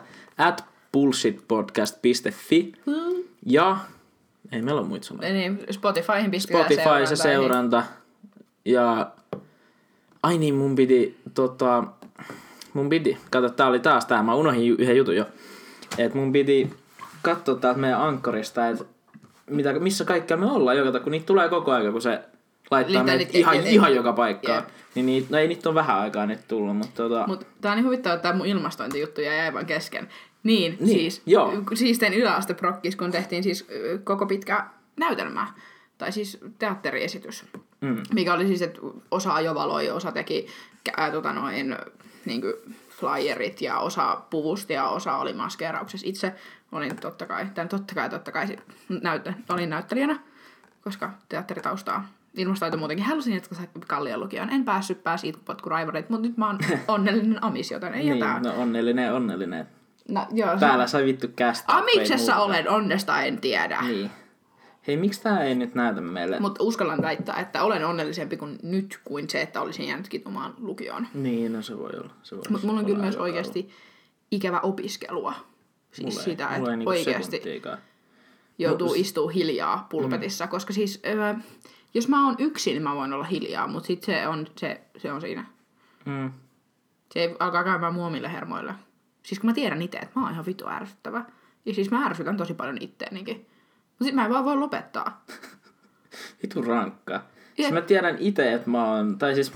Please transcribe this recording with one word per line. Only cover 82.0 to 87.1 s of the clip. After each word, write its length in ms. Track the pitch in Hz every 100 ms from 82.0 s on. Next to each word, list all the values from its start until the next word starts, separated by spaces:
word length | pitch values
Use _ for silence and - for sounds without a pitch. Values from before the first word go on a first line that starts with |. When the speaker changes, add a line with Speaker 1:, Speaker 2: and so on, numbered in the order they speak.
| 233
Speaker 2:
mä 180 | 277 277
oon 100 | 247
yksin, 340 | 302 302 -
niin 100 | 143
mä 120 | 151
voin 180 | 143 135
olla 120 | 139
hiljaa, 420 | 165 185 - - -
mut 160 | 156
sit 180 | 156 180
se 260 | - 170 117
on, 180 | 160 156 -
se, 240 | 156 - _ -
se 160 | 147
on 80 | 143
siinä. 240 | 165 - - _ _ _ _ _
Speaker 1:
Mm. 280 | 143 139 131 131 _ _ _ _ _ _ _